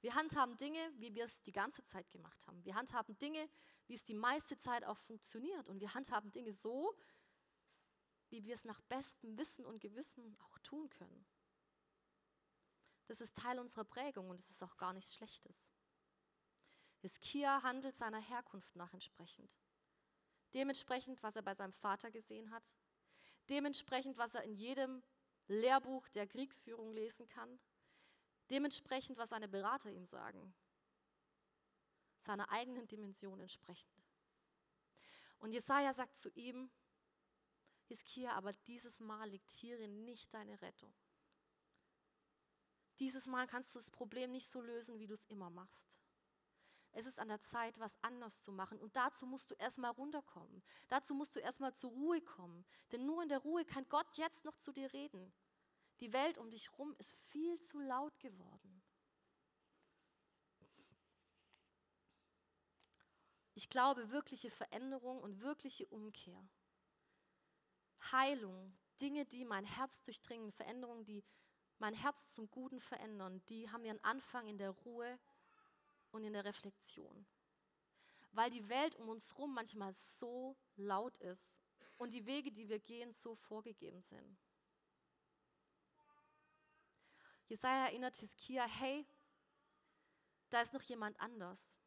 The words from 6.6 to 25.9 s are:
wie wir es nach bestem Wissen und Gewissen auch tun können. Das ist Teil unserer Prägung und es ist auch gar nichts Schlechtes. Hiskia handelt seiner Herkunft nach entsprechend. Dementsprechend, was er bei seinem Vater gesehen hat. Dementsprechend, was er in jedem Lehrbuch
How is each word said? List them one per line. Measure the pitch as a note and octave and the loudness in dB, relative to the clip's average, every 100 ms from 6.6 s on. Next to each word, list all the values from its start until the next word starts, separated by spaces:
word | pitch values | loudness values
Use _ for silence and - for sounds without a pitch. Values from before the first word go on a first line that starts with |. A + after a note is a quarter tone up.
| G#3+ B3+ F4+ - - - _ _ _ _ _ _ _ _ _ _ _ | -2 2 2 0 -12 -20 _ _ _ _ _ _ _ _ _ _ _
wie | A#3 | -12
wir | G#3 | -4
es | A#3 A3+ | -4 -4
nach | G#3 | -6
bestem | _ B3+ C#4 - A3+ A3 | _ 2 2 0 -6 0
Wissen | D#4 - B3 | 2 2 0
und | A3 | -8
Gewissen | G#3 G#3+ D4+ - A#3 G#3 | -8 -4 -4 -6 -10 -16
auch | - - | -20 -12
tun | - D4 D#4 | -8 -6 -6
können. | - - F3 - _ _ _ _ _ _ _ _ _ _ _ _ _ _ _ - _ - | -10 -16 -16 -20 _ _ _ _ _ _ _ _ _ _ _ _ _ _ _ -20 _ -6
Das | A3+ | -2
ist | A3+ - | 0 0
Teil | B3 B3 | 2 2
unserer | B3 A3+ | 0 -4
Prägung | G#3 - C#4+ C4 F#3 | -2 -2 -2 -2 -6
und | F3+ | -6
es | - | -4
ist | - | -4
auch | F3+ - | -6 -2
gar | F#3 | -2
nichts | F#3 - - | -2 -6 -8
Schlechtes. | A3 - - F#3 - _ _ _ _ _ _ _ _ _ - - - _ | -10 -12 -14 -16 -18 _ _ _ _ _ _ _ _ _ -20 -20 -20 _
Hiskia | F#3 - - C#4+ C#4 C#4 | -2 0 0 4 8 8
handelt | B3+ B3+ C4+ C4 | 6 2 0 0
seiner | F4 A3 | 0 0
Herkunft | G#3+ A#3+ B3 G3+ - F3 | -2 -4 -4 -12 -12 -10
nach | F3 | -10
entsprechend. | F#3 - - E3+ - - - _ _ _ _ _ _ _ _ _ | -8 -10 -10 -14 -14 -18 -20 _ _ _ _ _ _ _ _ _
Dementsprechend, | B3+ C4+ C4+ - B3+ B3+ B3+ | 2 4 4 4 0 0 -4
was | A3 A3 | -4 -2
er | |
bei | G3+ | -2
seinem | G3 G3 | -4 -4
Vater | F#3+ G#3 G3+ A#3 | 0 2 2 0
gesehen | A3 A3 A3 A3 | -8 -8 -8 -8
hat. | A3+ - - _ _ _ - - - - | -10 -12 -20 _ _ _ -20 -20 -20 2
Dementsprechend, | C#4 C#4+ C#4 - B3+ C4 B3 | 4 4 2 2 2 2 0
was | A#3 A#3+ | 2 2
er | |
in | - | -2
jedem | G3+ A3+ C4 C4 C4 - _ _ _ - | -4 0 2 2 0 -10 _ _ _ 2
Lehrbuch | G#3 A#3+ C4 B3+ | 8 10 10 8